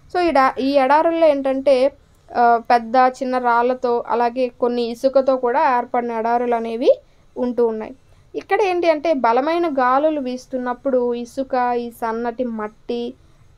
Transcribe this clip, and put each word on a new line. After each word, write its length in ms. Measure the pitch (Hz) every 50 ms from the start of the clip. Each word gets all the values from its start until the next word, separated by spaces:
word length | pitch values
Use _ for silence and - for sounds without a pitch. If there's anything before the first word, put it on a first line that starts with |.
| _ - -
So, 40 | 359
ఈ 100 | 349 339
డా-, 280 | 269 277 262 262 - -
ఈ 120 | 254 269
ఎడారుల్లో 560 | 277 285 262 262 285 311 320 330 330 330 330 311
ఏంటంటే, 640 | 285 277 269 269 262 269 269 285 269 247 254 285 - - _ _ _ _ _ - - -
ఆ, 240 | 240 233 233 233 233 -
పెద్ద 240 | 247 240 226 226 226 262 254 254
చిన్న 300 | 254 - 269 254 254 254
రాళ్ళతో 680 | 247 240 233 233 240 247 254 254 254 240 240 240 - -
అలాగే 400 | - 233 240 240 233 262 254 247
కొన్ని 420 | - - 247 240 240 240 240 226
ఇసుకతో 480 | 240 233 - 269 262 277 262 269 262 254
కూడా 400 | 254 240 240 294 320 277 254 240
ఏర్పడిన 340 | 240 247 - 247 240 240
ఎడారులు 440 | 233 226 220 233 233 240 247 240 233
అనేవి 360 | 226 226 226 226 226 269 392 605 622 - _ _ _ _ _ - -
ఉంటూ 300 | 254 247 233 240 240 226
ఉన్నాయి. 280 | 220 220 214 - 262 _ _ _ - _ _ _ -
ఇక్కడ 260 | 294 - - 392 440
ఏంటి 280 | 427 370 359 349 339 339
అంటే 240 | 320 302 277 339 320
బలమైన 540 | 269 233 233 226 254 277 311 330 349 349 339
గాలులు 520 | 277 262 254 247 262 277 294 320 311 294
వీస్తున్నప్పుడు 920 | 262 247 247 254 - - - 254 247 247 247 254 - 277 254 254 247 240 240
ఇసుక, 600 | 240 240 240 - 269 269 269 - 254 247 247 240 240
ఈ 120 | 240 240
సన్నటి 540 | 226 - 240 226 220 226 240 240 233 240 254
మట్టి, 680 | 240 226 220 214 214 214 _ _ - 240 240 240 240 262 _ _ _ _ _ _ _ _